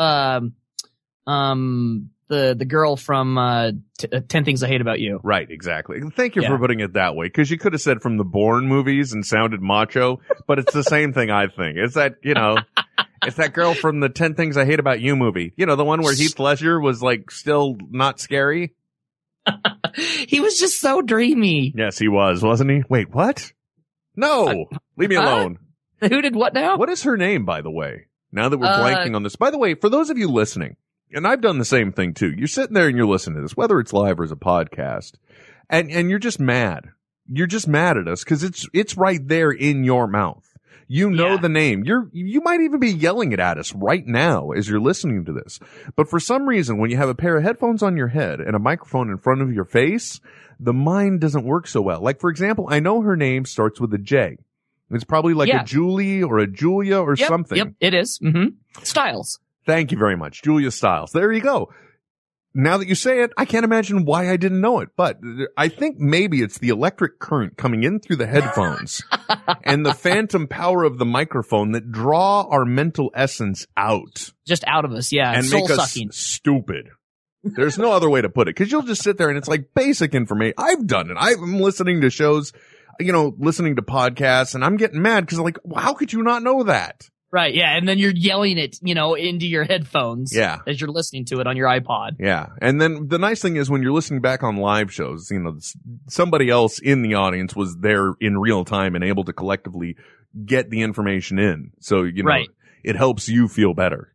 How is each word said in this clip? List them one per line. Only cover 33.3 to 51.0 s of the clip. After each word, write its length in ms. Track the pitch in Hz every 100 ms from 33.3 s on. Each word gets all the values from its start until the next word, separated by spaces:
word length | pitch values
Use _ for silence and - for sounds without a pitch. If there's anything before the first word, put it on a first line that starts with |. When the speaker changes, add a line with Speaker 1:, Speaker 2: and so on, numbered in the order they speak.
| 76
Speaker 2:
to 60 |
this, 140 | 73 -
whether 220 | 226 170
it's 120 | 117
live 260 | 101 101 87
or 40 |
as 80 | 80
a 40 | 76
podcast, 760 | 95 87 78 - 69 50 - - _ - - - -
and, 200 | 160 156
and 200 | 170 175
you're 80 | 202
just 220 | 233 -
mad. 480 | 131 123 107 78 - _ _ _ -
You're 180 | 131 180
just 200 | 214 156
mad 280 | 147 175 123
at 100 | 85
us 140 | 90
'cause 180 | - 151
it's, 260 | 180 - -
it's 240 | 180 208 185
right 240 | 190 175 135
there 240 | 160 156
in 340 | 131 143 139
your 220 | 127 127 113
mouth. 360 | 104 92 - _ - _ - -
You 220 | 139 202
know 200 | 165 175
Speaker 1:
Yeah. 60 | 196
Speaker 2:
the 100 | 170
name. 340 | 156 151 98
You're, 240 | 123 247 202
you 280 | 170 185 269
might 180 | 339 349
even 180 | 311 285
be 120 | 247
yelling 400 | 170 165 214 175
it 80 | 98
at 180 | 90 78
us 160 | -
right 320 | 95 98 180 113
now 440 | 117 165 104 73
as 160 | 76 104
you're 100 | 104
listening 440 | 127 190 160 101
to 80 | 82
this. 260 | 69 - - - - - -
But 120 | 151
for 120 | 170
some 280 | - 262 277
reason, 300 | 220 127 104
when 120 | 117
you 60 | 123
have 120 | 135
a 60 |
pair 220 | 127 175 156
of 60 |
headphones 400 | 180 233 233 220
on 140 | 202 170
your 100 | 120
head 320 | 147 101 71
and 140 | 80
a 60 | 104
microphone 500 | 117 170 - 131 113
in 80 | 95
front 240 | 131 131
of 100 | 135
your 120 | 107
face, 560 | 90 117 147 226 - - - - - -
the 120 | 120
mind 480 | 127 151 196